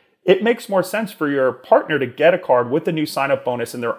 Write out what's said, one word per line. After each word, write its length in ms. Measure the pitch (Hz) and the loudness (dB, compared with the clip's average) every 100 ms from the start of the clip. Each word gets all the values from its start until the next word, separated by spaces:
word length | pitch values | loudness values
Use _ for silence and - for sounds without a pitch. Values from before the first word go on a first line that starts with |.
| _ _ | _ _
it 200 | - 196 | 2 2
makes 260 | 220 247 - | 4 -2 -2
more 140 | 196 | -2
sense 280 | 175 214 208 | -2 -4 -6
for 160 | - 147 | -4 -2
your 240 | 139 131 | 0 0
partner 480 | 120 - 247 - 147 | -2 2 2 2 -2
to 60 | 127 | -2
get 280 | - 156 | 2 2
a 60 | 185 | 2
card 300 | - 123 120 | 2 0 2
with 140 | 147 180 | -2 -2
the 60 | |
new 140 | 160 147 | -4 -4
sign-up 360 | - 139 135 | -4 -2 -2
bonus 300 | 127 120 117 | -2 -6 -6
in 80 | 127 | -6
their 160 | 117 | -6